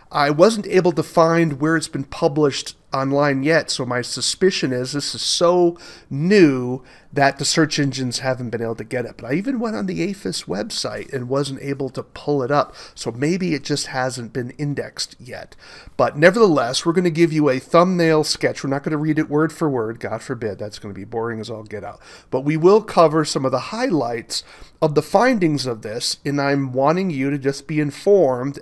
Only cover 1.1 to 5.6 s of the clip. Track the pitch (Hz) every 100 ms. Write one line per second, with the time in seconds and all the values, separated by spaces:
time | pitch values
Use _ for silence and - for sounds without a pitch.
1.1 | - 165 165 165 135 151 160 - 139 139
2.1 | - 165 147 143 127 - - _ 135 135
3.1 | 139 147 135 139 160 - - 123 123 120
4.1 | - - - 190 190 143 123 127 143 -
5.1 | 117 - - 170 180